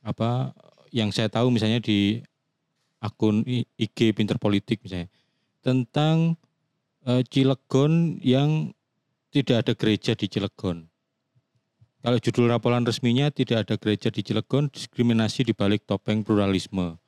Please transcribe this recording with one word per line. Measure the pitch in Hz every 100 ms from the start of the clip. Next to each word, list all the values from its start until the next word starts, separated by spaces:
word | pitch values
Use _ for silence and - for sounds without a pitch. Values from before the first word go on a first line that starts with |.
apa, | 113 - 113 123 131 - - _ _
yang | 117 107
saya | 98 110
tahu | 113 123
misalnya | 120 107 117
di | 110 104 101 117 - _ _ _ _ _ _ _
akun | 107 - 110 107 120
I-, | 123 107 _
I | 113
G | - 117
Pinter | 104 107 104
Politik | 104 101 - 104
misalnya, | 98 90 87 _ _ _ _ _
tentang, | 127 127 120 - 156 160 165 165 _ _ _ _ _ _ 127
eh, | 123 123
Cilegon | 139 131 135 _ 131 147 165 165 -
yang | 127 127 147 156 156 - _ _ _ _ _
tidak | 147 131 120
ada | 107
gereja | 110 110 104 -
di | 110 101
Cilegon. | - 98 - 98 85 80 _ _ _ _ _ _ _ _ _ _ _
Kalau | 120 120
judul | - 113 120
laporan | 120 123 120
resminya, | 120 110 120 120 147
"Tidak | - 127 117
ada | 101 110
gereja | 107 104 117
di | 107
Cilegon, | 98 104 - 131 147
diskriminasi | - - - 120 113 110 - 120
di | 110
balik | 101 107 _
topeng | 101 - 107
pluralisme." | 104 107 98 95 - 95 90 82